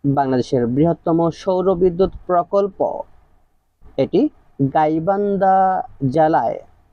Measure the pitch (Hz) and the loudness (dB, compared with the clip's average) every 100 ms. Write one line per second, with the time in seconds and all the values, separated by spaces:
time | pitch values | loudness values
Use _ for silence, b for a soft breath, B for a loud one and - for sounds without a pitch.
0 | 143 139 135 131 117 135 117 127 165 165 | 0 0 0 0 0 0 0 2 0 0
1 | - 165 170 - - 185 185 180 185 170 | -2 0 0 -2 -2 0 0 2 0 2
2 | 185 - - 180 175 202 202 196 131 - | -2 -2 -2 -2 0 0 -2 -2 -4 -4
3 | - - _ _ _ _ _ _ - - | -12 -18 _ _ _ _ _ _ -12 -4
4 | 135 170 294 _ _ - 135 156 156 160 | 0 0 0 _ _ -4 -2 2 0 0
5 | 165 196 202 196 190 190 190 185 - - | -2 -2 -2 0 2 2 2 0 -6 -6
6 | 139 147 156 160 120 - - - _ | -2 2 2 2 0 -6 -12 -20 _